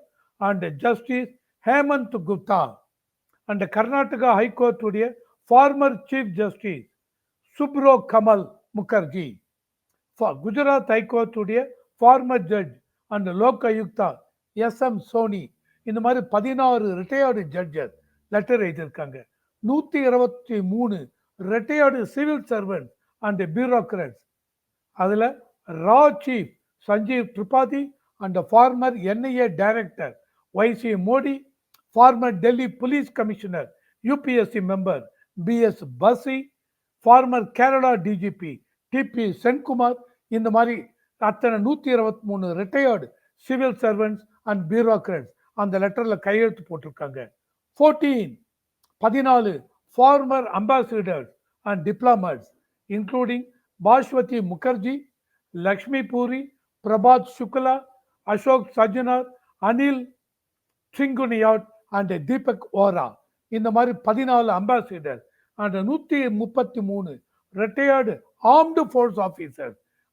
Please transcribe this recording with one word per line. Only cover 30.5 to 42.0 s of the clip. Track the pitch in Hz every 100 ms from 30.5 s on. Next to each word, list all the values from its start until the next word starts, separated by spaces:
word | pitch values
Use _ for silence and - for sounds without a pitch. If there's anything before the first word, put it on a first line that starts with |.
| 190
ஒய் | 226 226
சி | 233
மோடி, | 202 185 262 285 277 - _ _ _ _ 220
former | 247 240 247
டெல்லி | 185 233 247 254
போலீஸ் | - 254 285 277
கமிஷனர், | - 214 208 196 170 127 _ _ _
யூ | 226 285
பி | 285
எஸ் | 247 220
சி | 233
மெம்பர் | 185 190 190 147 - _ _ - 175
பி | 233
எஸ் | 226 - 147 123
பசி, | 202 240 269 262 277 _ _ _ _ _ 226
former | 254 254 247 220 -
கேரளா | 262 269 262 226
டி | 170 196
ஜி | 196
பி | - 165 - _ _ _
டி | 254
பி | 269 240 214 -
சென்குமார், | 240 277 285 247 240 247 - _ -
இந்த | 226 226
மாதிரி | 226 233 233 226 _ _ -
அத்தனை | 214 214 240 220
நூத்தி | 214 294 285
இருபத்தி | 247